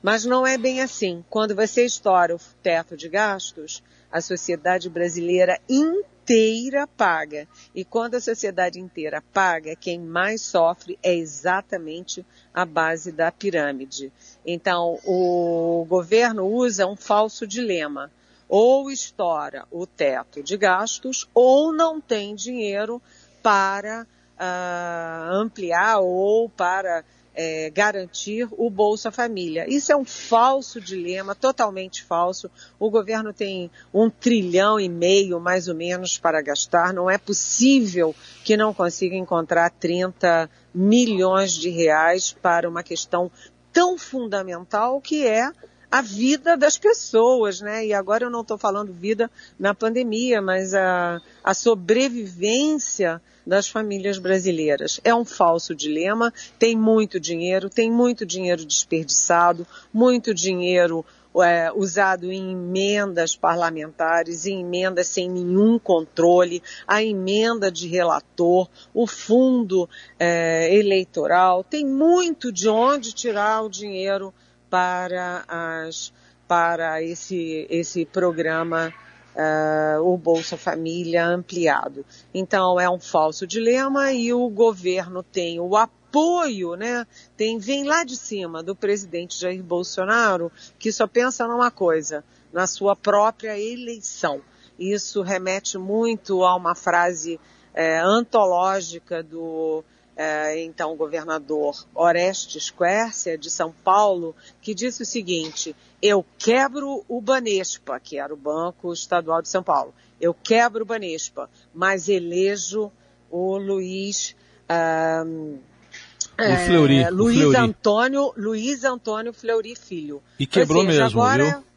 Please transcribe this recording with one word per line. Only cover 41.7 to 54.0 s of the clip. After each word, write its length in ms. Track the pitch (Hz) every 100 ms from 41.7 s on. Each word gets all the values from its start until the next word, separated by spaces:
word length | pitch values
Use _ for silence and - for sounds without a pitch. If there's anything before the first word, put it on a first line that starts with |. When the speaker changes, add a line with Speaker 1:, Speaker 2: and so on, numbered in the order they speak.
| 165 160 151 165 180 -
Speaker 1:
para 340 | - 185 170 170
uma 140 | 170
questão 500 | 180 160 - 175 180 _ - _ _
tão 240 | - 359 359
fundamental 1040 | - 262 233 202 190 170 180 208 233 269
que 260 | - 302 262
é 260 | 214 262 - - _ _
a 100 | 254
vida 520 | 233 196 254 294 330 330
das 220 | 294 -
pessoas, 840 | 415 466 - 220 233 254 214 185
né? 220 | 208 220
E 120 | 220 202
agora 280 | 196 220
eu 60 | 240
não 140 | 240
tô 160 | 220 214
falando 340 | 214 196 208
vida 340 | 175 185 214 233 _ - _
na 160 | 196
pandemia, 680 | 202 220 226 247 220 254 226
mas 360 | 190 185 190 196
a, 440 | 185 180 175 170 - -
a 100 | - 190
sobrevivência 1600 | 240 214 175 226 269 240 202 175 202 240 294 302 - - 180 165 _ _
das 240 | - 190 202
famílias 520 | 220 214 196